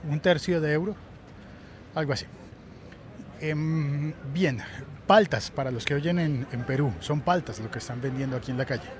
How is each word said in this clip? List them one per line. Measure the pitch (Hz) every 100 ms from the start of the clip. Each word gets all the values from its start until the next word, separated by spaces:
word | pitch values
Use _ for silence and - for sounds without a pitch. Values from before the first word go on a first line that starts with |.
| 156
¿Un | 147
tercio | 185 170 - 170
de | 156
euro? | 151 190 - - - - - - - - - -
Algo | - 147
así. | 139 - - - - - - - - - - - -
Em, | 156 151 156 160 147 143 151 - 135
bien, | 151 180 120 - - - - -
paltas, | 202 196 117 -
para | - 131
los | 120
que | -
oyen | 143 156 175
en, | 165 135 127
en | 120
Perú, | 117 135 143 82
son | - 147
paltas | 175 180 - -
lo | 110
que | 117
están | - 123
vendiendo | 131 131 135 127
aquí | -
en | 127
la |
calle. | 135 123 -